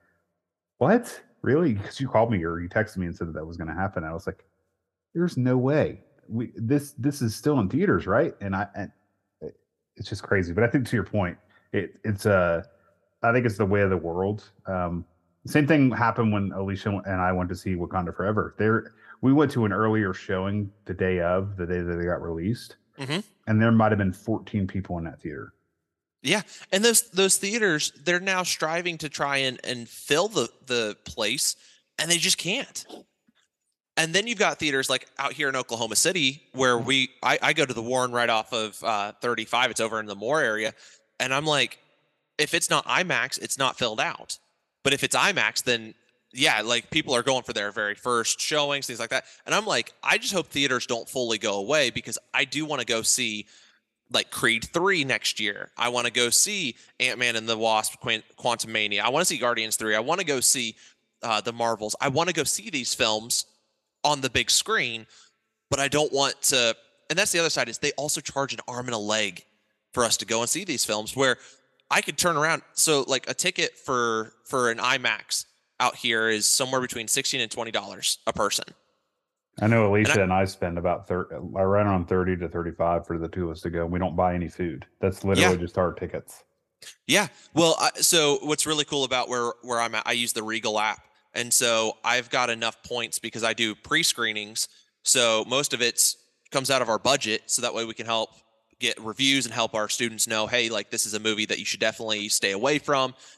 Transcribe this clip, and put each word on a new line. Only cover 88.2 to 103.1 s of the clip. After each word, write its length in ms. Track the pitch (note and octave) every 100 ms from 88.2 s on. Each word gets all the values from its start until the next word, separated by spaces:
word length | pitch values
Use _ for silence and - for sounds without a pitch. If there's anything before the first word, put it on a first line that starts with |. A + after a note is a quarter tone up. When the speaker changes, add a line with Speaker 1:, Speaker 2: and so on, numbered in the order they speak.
| D3 C#3+
Speaker 2:
what's 220 | D3 D3+ D3+
really 200 | D3+ C#3+
cool 180 | C#3+
about 240 | C3 B2+ -
where, 240 | B2 A#2+ -
where 180 | B2 A#2
I'm 120 | A#2 A2
at, 80 | -
I 80 |
use 180 | A#2+ A#2+
the 120 | A#2
Regal 360 | A2 A2 A2 G#2+
app. 220 | G#2+ G2 _ _ _
And 180 | - A#2+
so 460 | - A#2+ A2+ A2 - -
I've 240 | B2 A2+
got 200 | C3+ B2
enough 320 | A2+ A2+ -
points 360 | - A#2+ A#2 -
because 240 | A2+ A2+
I 100 | A2+
do 200 | A2 A2+ G#2
pre-screenings. 920 | - D3+ - - A2+ G#2+ G#2 A2+ - - _ _
So 420 | - C3 A#2 A2 A2+
most 260 | B2+ D3
of 80 | A#2
it's 340 | A#2+ - - - _ _ _
comes 180 | C#3 B2+
out 140 | C3
of 40 | A2+
our 120 | G#2+
budget. 420 | B2 C#3 A#2 A2 -
So 160 | -
that 100 | A#2
way 100 | A2
we 120 | A#2 A2+
can 100 | A2+
help 240 | A2+ A2 _ _ _ _ _
get 200 | A#2+ -
reviews 460 | A2 G#2+ C3+ C#3 A#2
and 80 |
help 200 | A#2 A2+
our 160 | A2 G#2
students 380 | - A#2+ A2 -
know, 180 | A2 G#2+
"Hey, 240 | B2 A2+
like, 220 | G#2+ G#2
this 140 | A2+ G#2+
is 80 |
a 60 | G#2
movie 260 | A2 G#2+ A2
that 100 | -
you 80 | G#2+
should 140 | G#2
definitely 500 | A2 G#2+ A2+ G#2 G#2
stay 220 | - G2
away 280 | G2 C3 D3
from. 360 | - C#3 C3